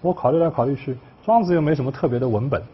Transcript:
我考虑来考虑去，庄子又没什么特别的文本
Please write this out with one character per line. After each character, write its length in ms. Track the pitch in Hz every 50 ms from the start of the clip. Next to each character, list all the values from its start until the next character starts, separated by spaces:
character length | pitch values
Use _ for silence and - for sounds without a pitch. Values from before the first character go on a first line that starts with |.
我 140 | - 170 -
考 160 | - - 123
虑 80 | 143 165
来 100 | 165 165
考 160 | 156 - 117
虑 100 | 131 143
去， 220 | 131 - - 127 123 - - - - -
庄 200 | - 220 233 208
子 120 | 175 175
又 60 | 170
没 140 | 156 151 156
什 100 | 147 127
么 60 | 127 131
特 160 | - - 151
别 100 | 120 123
的 80 | 131
文 220 | 127 113 104 120 139
本 140 | 131 - 110 -